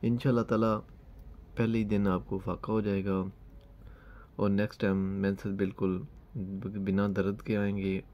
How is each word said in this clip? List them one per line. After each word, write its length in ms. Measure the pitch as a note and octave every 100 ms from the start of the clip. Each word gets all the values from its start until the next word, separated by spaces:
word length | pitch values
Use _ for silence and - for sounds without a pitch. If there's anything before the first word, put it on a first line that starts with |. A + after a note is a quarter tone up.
इंशाल्लाह 400 | A#2 A#2+ C#3 A#2
ताला 320 | A2 A2+ A2+ G#2+ - - - - - - - -
पहले 200 | A#2 A2+
ही 80 | G#2+
दिन 220 | G#2 G2+
आपको 320 | F2+ - G2
फाका 340 | - F2 -
हो 80 | A2
जाएगा, 380 | G#2 G2 G2 F#2+ F#2+ - - - - - - - - - - -
और 100 | G#2
next 320 | G2+ G#2 -
time 160 | G#2 G2 F#2+ G2
menses 300 | G2 G2 G#2
बिल्कुल 440 | G2 G2 F#2+ G2 F#2 - - - -
ब-, 400 | F#2+ G2 F#2+ G#2
बिना 300 | G2 G2 G2+
दर्द 320 | F#2+ F#2+ G2+
के 140 | - G#2+
आएंगे 460 | G2+ G2+ G2 F#2+ -